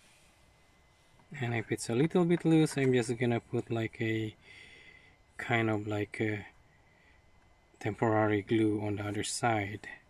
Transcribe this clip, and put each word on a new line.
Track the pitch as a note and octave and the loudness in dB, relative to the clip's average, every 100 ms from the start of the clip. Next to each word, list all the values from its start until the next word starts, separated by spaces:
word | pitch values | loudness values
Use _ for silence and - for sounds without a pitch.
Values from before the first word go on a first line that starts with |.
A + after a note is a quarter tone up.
| _ _ _ _ _ _ _ _ _ _ _ _ - D3 | _ _ _ _ _ _ _ _ _ _ _ _ -16 -6
And | A#2+ A#2 | -2 -2
if | G#2+ | -2
it's | A2+ - | -4 -2
a | A#2 | 0
little | D#3+ F#3 E3+ | 2 2 2
bit | F3 E3 | 2 4
loose, | D#3+ D#3 - | 4 4 2
I'm | C3+ | 2
just | B2+ A#2 A#2 | 2 2 0
gonna | B2 A#2 | 0 0
put, | - A#2+ - | -2 -6 -4
like, | A#2 A2 - | -4 -4 -4
a | A2+ A2 A2 - - - - - - - - _ _ - | -2 -2 -4 -8 -20 -20 -20 -20 -20 -20 -20 _ _ -12
kind | - A#2 A2 | -2 2 2
of, | G#2 G#2+ | 0 -2
like, | G#2 G#2 - | -4 -4 -4
a | A2 G#2 F#2 - _ _ _ _ _ _ _ _ _ _ _ - | -4 -4 -8 -20 _ _ _ _ _ _ _ _ _ _ _ -8
temporary | A2 G2+ A#2+ G#2+ G#2+ G#2 | -6 0 2 4 4 2
glue | G2 A#2 G#2+ G#2 G#2 | 2 2 2 0 -2
on | G2+ | -4
the | G2+ | -4
other | G#2 G2 | -6 -6
side. | - A#2+ A2 G2 G#2 - - _ | -2 0 0 -2 -8 -14 -20 _